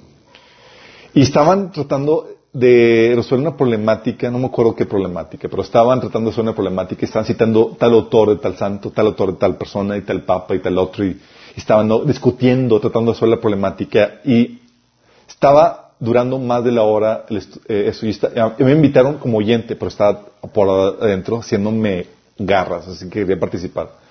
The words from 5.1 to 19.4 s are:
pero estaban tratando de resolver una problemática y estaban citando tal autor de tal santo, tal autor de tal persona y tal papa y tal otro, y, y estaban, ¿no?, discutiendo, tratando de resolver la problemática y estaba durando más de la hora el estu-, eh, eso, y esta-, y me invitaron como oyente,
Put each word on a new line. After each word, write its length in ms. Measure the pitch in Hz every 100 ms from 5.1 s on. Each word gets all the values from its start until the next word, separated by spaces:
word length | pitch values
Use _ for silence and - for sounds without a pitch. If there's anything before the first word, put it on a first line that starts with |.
| 87 78 - -
pero 120 | 95
estaban 380 | 92 139 131 127
tratando 300 | 113 110 113
de 20 |
resolver 180 | 110 113
una 40 | 107
problemática 460 | 95 92 92 98
y 40 | 110
estaban 200 | 110 110
citando 500 | - 110 110 113 -
tal 140 | 117
autor 360 | 113 110 117 107
de 80 | 104
tal 180 | 101 92
santo, 360 | 101 101 113
tal 160 | - 107
autor 260 | 101 98
de 60 | 90
tal 180 | 98 90
persona 400 | - 101 101 101
y 40 |
tal 200 | 95 95
papa 320 | - 92 - 95
y 40 |
tal 180 | 92 90
otro, 260 | 92 -
y, 60 | 98
y 480 | 87 _ - - -
estaban, 300 | - 110 107
¿no?, 120 | 110
discutiendo, 800 | 151 127 - - 127 127 127 107
tratando 320 | 120 117 113
de 40 | 110
resolver 220 | 113 113
la 40 |
problemática 800 | 113 98 98 - 95 113 104 -
y 380 | 143 117 120 - _ _ _ _ _ _ -
estaba 580 | - 143 143 170 - - -
durando 380 | 113 120 123 131
más 240 | 123 120
de 80 | 120
la 120 | 120
hora 420 | 107 107 107 113 -
el 80 | 104
estu-, 240 | - - -
eh, 180 | 104 107
eso, 180 | 101 110
y 40 |
esta-, 460 | 98 - - 110 110
y 60 |
me 80 | 131
invitaron 460 | 151 143 143 131 147
como 200 | 131
oyente, 380 | 110